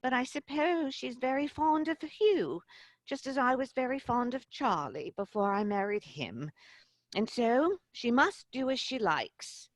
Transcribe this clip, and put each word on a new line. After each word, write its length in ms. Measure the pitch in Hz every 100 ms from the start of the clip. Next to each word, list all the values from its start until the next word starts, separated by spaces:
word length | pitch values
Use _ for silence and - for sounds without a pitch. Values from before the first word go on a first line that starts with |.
But 120 | 254
I 100 | 254
suppose 680 | 254 294 - 285 311 339 285
she's 220 | 269 254
very 320 | 240 254 269 294
fond 400 | - 311 311 311
of 140 | 320
Hugh, 600 | 311 - 427 381 165 165 - - - _ -
just 200 | 277 262
as 100 | 269
I 180 | 254
was 160 | 254 262
very 280 | - 254 269
fond 340 | - 240 247
of 160 | 254 -
Charlie 640 | - 269 175 143 131 143
before 380 | - 202 214 202
I 100 | 196
married 400 | 208 202 196 208
him. 480 | - - 120 107 151 - - - _ _ _
And 140 | - 220
so 480 | - 233 240 320 381 _
she 200 | - 240
must 340 | 240 320 - -
do 180 | 254 262
as 100 | 262
she 200 | - 262
likes. 680 | 208 151 107 _ - - -